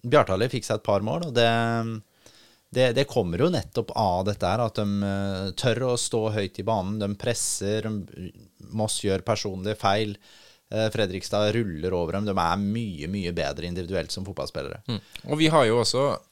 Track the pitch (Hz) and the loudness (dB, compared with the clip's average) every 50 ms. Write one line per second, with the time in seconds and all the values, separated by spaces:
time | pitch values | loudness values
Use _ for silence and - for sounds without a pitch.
0 | - 120 135 147 120 - 95 92 113 127 - 123 - - 110 107 _ - 101 98 | 2 6 6 6 6 6 2 2 2 0 0 -4 -2 -2 -2 -2 _ 2 2 2
1 | 104 110 135 170 175 151 120 120 117 117 113 117 117 117 117 117 113 113 110 107 | 2 0 -2 -4 -4 0 2 4 4 4 4 2 2 0 0 0 -2 -4 -6 -8
2 | - _ _ _ _ - - - - _ _ _ _ _ - 123 131 127 113 123 | -12 _ _ _ _ -20 -20 -20 -20 _ _ _ _ _ 2 2 4 4 4 2
3 | 139 - - 127 98 87 85 92 135 175 175 123 - - - 123 113 - - 113 | 0 2 2 0 2 2 2 2 2 2 2 0 -4 -2 -4 -4 -4 -2 0 2
4 | 113 113 90 92 95 104 101 - 101 90 98 117 120 107 - - 107 101 101 101 | 2 4 4 2 0 0 -2 0 0 0 2 2 0 -2 -2 -2 -2 0 0 0
5 | 101 98 98 98 98 98 95 92 98 98 90 - - 127 113 120 131 127 123 120 | 0 0 -2 -2 -2 -2 -4 -4 -6 -6 -6 0 2 2 2 2 0 0 0 0
6 | - - - 113 110 110 107 110 98 92 - - 95 107 113 101 90 95 107 107 | -2 0 0 0 0 0 0 -2 -2 -4 -6 -4 -2 0 0 0 0 -2 -2 -2
7 | 101 101 101 101 - 123 113 - - - - - 98 98 107 110 107 110 107 101 | -2 -2 -4 -2 -2 -2 -2 0 -2 -2 -2 -2 -2 -2 -2 -2 -2 -4 -4 -6
8 | 90 - - - 90 87 - - - - _ _ - - 95 107 107 110 - - | -6 -10 -12 -12 -14 -14 -14 -18 -20 -20 _ _ -16 -8 -4 -2 -2 -2 -2 -2
9 | - 98 95 95 - - 110 - - 104 92 92 92 104 104 - - 101 98 107 | 0 0 0 0 2 0 -2 0 -2 -6 -6 -4 -4 -6 -6 0 2 2 2 2
10 | 110 104 101 - _ - - - - - - _ _ _ - 110 110 110 - 113 | 0 -2 -6 -12 _ -20 -20 -20 -20 -20 -20 _ _ _ -2 0 0 0 2 0
11 | 104 90 90 92 - - - 101 104 104 107 117 113 98 82 76 78 92 92 87 | -2 0 -2 -6 -4 0 0 2 2 2 2 0 0 -2 -4 -4 -2 -2 0 0
12 | 85 80 87 98 104 104 95 95 85 82 85 98 101 101 107 117 117 104 87 71 | 0 0 -2 -2 -2 0 0 2 2 2 2 0 0 0 -2 -2 -4 -6 -6 -6
13 | 71 85 95 101 92 87 87 85 76 69 69 67 80 87 87 92 87 85 95 87 | -6 -4 -4 -2 -2 -2 -2 -2 -2 -2 -4 -6 -6 -6 -6 -6 -6 -4 -4 -4
14 | 78 - - 90 95 98 90 - 69 67 - 69 69 - - - - - 117 98 | -4 -4 -8 -8 -8 -8 -8 -8 -8 -8 -6 -8 -8 -8 -10 -12 -8 -8 -8 -8
15 | - - - - - - 147 151 156 156 160 151 131 110 113 120 117 - - 123 | -8 -14 -20 -16 -6 -4 0 2 4 4 6 6 6 6 4 4 2 2 2 2
16 | 139 139 113 - _ _ | 0 0 -2 -4 _ _